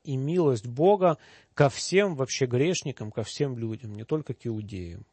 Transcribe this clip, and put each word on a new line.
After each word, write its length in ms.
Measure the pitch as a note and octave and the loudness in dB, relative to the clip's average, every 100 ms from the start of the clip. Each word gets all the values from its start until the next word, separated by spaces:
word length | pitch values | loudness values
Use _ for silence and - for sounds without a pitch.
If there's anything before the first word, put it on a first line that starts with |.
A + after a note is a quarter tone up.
и 120 | D#3 C3 | -4 -4
милость 500 | C#3 F3+ D3+ A#2 A#2+ | 0 2 4 2 -2
Бога 500 | B2 F3+ G3+ F3+ D3+ - - _ | 2 4 6 4 2 -6 -20 _
ко 160 | - A#2+ | 2 2
всем 440 | - - F#3 G3+ | 2 0 2 2
вообще 300 | C#3 C3 - B2+ | 0 -4 0 0
грешникам, 640 | B2 D#3+ F3 - - G#2+ | 2 2 0 -4 -8 -8
ко 120 | A#2 | -6
всем 340 | A2 - C#3+ A#2+ | -6 -4 -4 -2
людям, 380 | A2+ A2 A2 | -6 -8 -10
не 100 | G#2 | -12
только 300 | A2+ D#3 - | -4 -4 -4
к 120 | A#2 A#2+ | -8 -6
иудеям. 600 | A2 G#2 F#2+ E2+ F#2 - | -6 -8 -10 -10 -14 -18